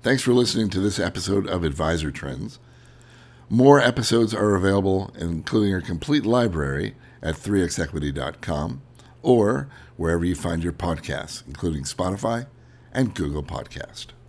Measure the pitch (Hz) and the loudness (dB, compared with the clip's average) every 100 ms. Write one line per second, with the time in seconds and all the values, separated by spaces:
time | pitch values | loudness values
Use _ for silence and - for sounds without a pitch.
0 | 117 131 131 123 120 - 107 98 101 95 | 2 2 4 4 4 0 0 0 0 0
1 | 87 92 90 98 95 90 82 71 78 85 | -2 -2 0 0 0 -2 -2 -2 0 0
2 | 76 67 71 65 - - - - - - | -2 -6 -8 -8 -10 -14 -20 -20 -20 -20
3 | - - - - - 117 135 143 120 123 | -20 -20 -20 -20 -2 6 8 8 8 2
4 | 113 117 110 110 104 98 95 98 98 95 | 2 2 2 2 2 2 2 2 2 0
5 | 98 - 85 82 87 110 101 95 78 82 | -2 -8 -6 -6 -2 2 2 0 -2 -6
6 | - 147 104 120 117 82 69 69 104 - | 0 0 2 2 2 0 -2 -2 -6 -10
7 | - - - 78 - 101 85 - 80 80 | -20 -10 -8 -6 0 0 0 -2 -4 -4
8 | 71 71 65 - - 73 76 67 - - | -4 -4 -8 -8 -6 -4 -4 -6 -14 -20
9 | - - - 120 104 131 139 - - - | -20 -8 4 4 4 0 -6 -12 -20 -4
10 | 82 85 87 85 90 85 85 82 90 80 | 0 2 0 -2 -2 -2 -4 -4 -4 -4
11 | - 71 - - - 69 85 76 69 - | -6 -8 -8 -14 -14 -6 -4 -4 -6 -4
12 | 92 101 113 117 131 - - - - - | -4 -2 -2 -4 -6 -18 -20 -20 -8 -2
13 | 123 - 73 73 69 65 62 - - - | -2 -2 -4 -4 -6 -8 -10 -12 -14 -14
14 | - - | -18 -20